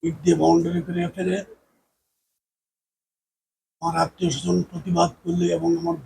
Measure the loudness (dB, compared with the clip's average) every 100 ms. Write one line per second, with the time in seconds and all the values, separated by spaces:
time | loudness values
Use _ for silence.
0 | -4 -2 2 4 6 4 2 -2 -4 -4
1 | -4 -4 -2 -2 -6 -18 _ _ _ _
2 | _ _ _ _ _ _ _ _ _ _
3 | _ _ _ _ _ _ _ _ -6 -2
4 | -2 _ -2 -2 0 0 -2 -8 -2 2
5 | 2 0 -4 0 0 2 2 0 0 -6